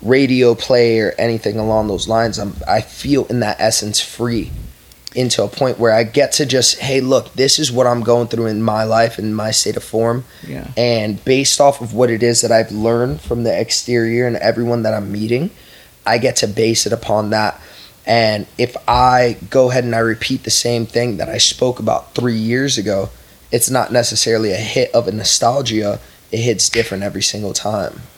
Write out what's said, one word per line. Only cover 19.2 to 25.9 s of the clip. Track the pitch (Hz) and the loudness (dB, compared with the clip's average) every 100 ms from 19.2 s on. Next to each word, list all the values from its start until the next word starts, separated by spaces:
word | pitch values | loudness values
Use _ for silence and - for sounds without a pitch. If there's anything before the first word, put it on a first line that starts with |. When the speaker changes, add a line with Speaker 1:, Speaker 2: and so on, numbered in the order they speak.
| 123 110 - | 2 -2 0
Speaker 1:
go | 135 127 | 2 4
ahead | 127 | 2
and | 120 | 0
I | 113 | 0
repeat | 113 110 - 131 113 | 0 -2 -4 -4 -2
the | |
same | - 120 120 113 | -2 0 -2 0
thing | 117 123 95 | -2 -2 -4
that | - | -4
I | 101 | 0
spoke | - - 123 120 | 0 0 -2 0
about | 110 - - - | -2 -2 -4 -2
three | 123 113 | -2 0
years | 110 123 139 123 | 0 0 0 -2
ago, | 101 98 98 - - - - | -2 -2 -4 -10 -20 -20 -4
it's | 117 120 | -2 0
not | 127 - | 0 2
necessarily | 120 120 117 117 113 110 | 0 0 0 0 0 0
a | 101 | -2
hit | 110 135 123 120 | -2 -2 0 0
of | 95 | 0
a | |
nostalgia. | 107 104 - 120 139 120 107 101 | -2 -2 0 2 0 -2 -2 -2